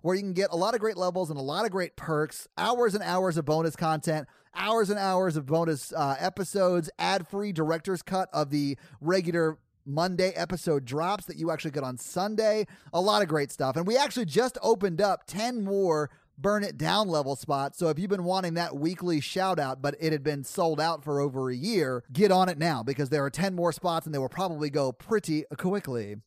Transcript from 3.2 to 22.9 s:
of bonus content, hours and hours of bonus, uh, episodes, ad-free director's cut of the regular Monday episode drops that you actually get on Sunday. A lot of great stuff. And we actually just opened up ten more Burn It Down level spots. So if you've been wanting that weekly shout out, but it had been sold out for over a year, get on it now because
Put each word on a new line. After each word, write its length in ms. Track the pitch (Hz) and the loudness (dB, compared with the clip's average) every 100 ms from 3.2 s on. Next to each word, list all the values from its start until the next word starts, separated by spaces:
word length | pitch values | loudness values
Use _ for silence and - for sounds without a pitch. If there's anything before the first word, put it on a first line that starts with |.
| 190 165 | 2 0
of 80 | 151 | 0
bonus 300 | 156 165 - | 0 0 0
content, 520 | 165 156 170 156 156 _ _ | -2 0 0 -2 -4 _ _
hours 360 | - 196 226 196 | -4 0 2 2
and 80 | 208 | 2
hours 400 | 196 185 185 156 | 2 2 2 0
of 80 | 131 | 0
bonus, 440 | 160 165 147 - | 0 2 -2 -4
uh, 220 | 160 139 135 | -2 0 0
episodes, 720 | 180 185 185 202 185 175 156 - | -2 -4 -4 2 4 2 -2 -4
ad-free 540 | 175 196 170 196 208 | 0 0 -2 -6 -4
director's 500 | 160 156 165 190 180 | 0 0 0 -2 -6
cut 260 | - 190 185 | -2 -2 0
of 160 | 151 147 | -2 0
the 260 | 147 143 135 - - | 0 -2 -4 -12 -6
regular 560 | 151 190 170 170 160 156 _ _ 139 | 2 2 2 2 0 -2 _ _ -6
Monday 460 | 147 180 180 185 165 | -2 0 2 0 0
episode 480 | 170 180 175 147 | -4 -2 0 0
drops 400 | 120 143 170 208 - | 0 -2 -2 -2 -6
that 120 | 151 | -6
you 120 | 160 | -4
actually 200 | 156 156 | -2 -4
get 120 | 143 | -4
on 140 | 131 127 | -6 -8
Sunday. 680 | - 175 202 214 220 214 202 - - | -8 -4 -2 2 2 2 -2 -8 -4
A 80 | 165 | 2
lot 220 | 190 208 | 4 4
of 60 | 185 | 4
great 220 | 151 143 | 2 0
stuff. 260 | - 135 139 | 0 0 0
And 100 | 180 | 2
we 100 | 247 | 4
actually 300 | 285 247 185 | 4 0 2
just 320 | 147 254 - | 2 2 2
opened 380 | 196 220 196 165 | 2 4 2 2
up 240 | 202 175 - | 2 2 -4
ten 380 | 175 233 247 | -4 -4 -2
more 460 | 196 196 185 156 147 - _ - | 0 2 4 4 0 -6 _ -2
Burn 260 | 196 208 | 0 0
It 140 | 202 143 | -2 -2
Down 300 | 160 196 208 | 2 2 2
level 280 | 156 135 135 | 0 0 -4
spots. 400 | - 139 139 - | -2 0 -2 0
So 100 | 170 | 0
if 100 | 147 | 0
you've 100 | 190 | 0
been 160 | 196 | 0
wanting 300 | 175 190 180 | 0 0 0
that 200 | 165 170 | -2 -2
weekly 460 | 139 156 180 175 156 | -2 -2 0 0 0
shout 380 | - 185 190 170 | 0 -2 0 0
out, 240 | 135 131 | -2 -2
but 120 | 143 143 | -4 -2
it 100 | 160 | -2
had 100 | 156 | 0
been 200 | 143 143 | -2 -4
sold 380 | 131 - 165 151 | -6 0 0 2
out 240 | 160 160 | 0 -2
for 160 | 143 143 | -2 0
over 300 | 143 131 131 | 0 -2 -4
a 40 | |
year, 480 | 127 180 202 135 127 - | -2 0 0 0 -2 -4
get 180 | 127 202 | 4 6
on 160 | 185 185 | 6 4
it 80 | 151 | 2
now 260 | 165 143 | 0 0
because 280 | 113 | -2